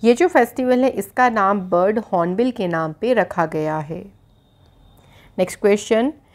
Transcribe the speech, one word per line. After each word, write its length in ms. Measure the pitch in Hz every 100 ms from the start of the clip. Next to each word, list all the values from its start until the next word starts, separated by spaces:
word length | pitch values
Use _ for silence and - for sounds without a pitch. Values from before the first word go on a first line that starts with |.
ये 100 | 226
जो 140 | 240 359
फेस्टिवल 560 | 320 233 - 254 254
है 60 | 262
इसका 400 | - 190 - 254
नाम 300 | 220 196 208
बर्ड 400 | 185 175 185 220
हॉर्नबिल 520 | - 180 170 185 254
के 160 | 240 185
नाम 260 | 165 160 156
पे 120 | 226
रखा 320 | 240 180 - 160
गया 320 | 156 156 156
है। 340 | 151 170 196 - _ _ _ _ _ _ - _ _ - - -
Next 200 | 185 - 208
question, 460 | 208 - 220 262 - _